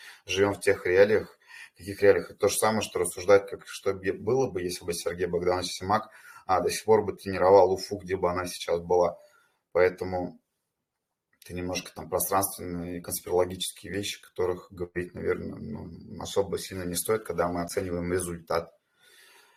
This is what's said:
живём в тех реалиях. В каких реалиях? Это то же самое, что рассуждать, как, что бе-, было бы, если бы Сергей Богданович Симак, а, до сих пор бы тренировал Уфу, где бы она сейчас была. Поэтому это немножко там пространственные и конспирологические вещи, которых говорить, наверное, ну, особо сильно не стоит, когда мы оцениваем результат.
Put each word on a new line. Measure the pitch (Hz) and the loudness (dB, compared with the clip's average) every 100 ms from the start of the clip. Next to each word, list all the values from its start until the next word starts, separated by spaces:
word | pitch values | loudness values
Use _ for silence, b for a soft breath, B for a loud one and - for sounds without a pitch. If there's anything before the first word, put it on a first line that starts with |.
| B B - | B B -6
живём | 92 101 | 0 2
в | 95 | 2
тех | 101 95 92 | 0 0 4
реалиях. | 90 104 104 87 - B B B | 6 6 6 -2 -10 B B B
В | - | -14
каких | 92 98 | -12 4
реалиях? | 101 92 - | 6 6 2
Это | - | 0
то | 101 | 0
же | - | 2
самое, | 104 107 | 2 0
что | 92 90 | -2 -4
рассуждать, | 87 - 90 98 - | -4 -2 4 4 4
как, | - - | -6 -12
что | - 101 | -6 -4
бе-, | 95 95 | -2 -4
было | - - 131 123 | -4 0 0 0
бы, | 90 | -2
если | 87 87 85 | -6 -6 -6
бы | |
Сергей | 87 85 87 90 | -6 -4 -4 -2
Богданович | 87 87 90 90 | 0 0 0 -2
Симак, | - 92 - - B B B - | -6 0 0 -2 B B B -2
а, | 92 | 0
до | 101 | 2
сих | - | 0
пор | - 107 95 | 6 6 4
бы | |
тренировал | 90 98 92 90 98 92 | -4 -6 2 8 8 8
Уфу, | 92 - 101 | 4 -4 -8
где | 90 95 | -4 -2
бы | 87 | 0
она | 90 90 | -2 -4
сейчас | - - 85 | -8 -2 -2
была. | 85 90 87 B B B B B _ | 2 4 4 B B B B B _
Поэтому | 85 90 90 92 90 90 - _ _ _ _ _ _ _ _ _ _ | 2 2 2 -4 -4 -6 -10 _ _ _ _ _ _ _ _ _ _
это | - | -14
немножко | 87 90 90 - - | -8 -6 -6 -10 -14
там | 82 | -6
пространственные | 90 - 95 95 - 90 87 87 87 | -4 0 0 0 -4 -8 -8 -6 -8
и | |
конспирологические | 87 87 - 87 92 90 - - 85 | -8 -8 0 2 2 -2 -8 -10 -8
вещи, | 95 101 - | -6 -6 -8
которых | - - 90 90 - | -10 -4 -2 -4 -10
говорить, | 92 87 87 90 - | -10 -8 -6 -8 -6
наверное, | 87 87 90 - | -4 -4 -6 -10
ну, | 90 90 87 85 85 85 | -10 -10 -12 -14 -14 -12
особо | 85 101 92 85 | -4 -2 -2 -4
сильно | - 95 | -6 -8
не | 87 87 | -6 -4
стоит, | - 110 | -2 -2
когда | - 87 87 | -2 -2 -2
мы | 90 | -2
оцениваем | 85 101 92 87 87 | -4 -4 -4 -4 -2
результат. | 92 87 82 - 82 82 _ b b b b b b b | -2 -2 -8 -4 -4 -4 _ b b b b b b b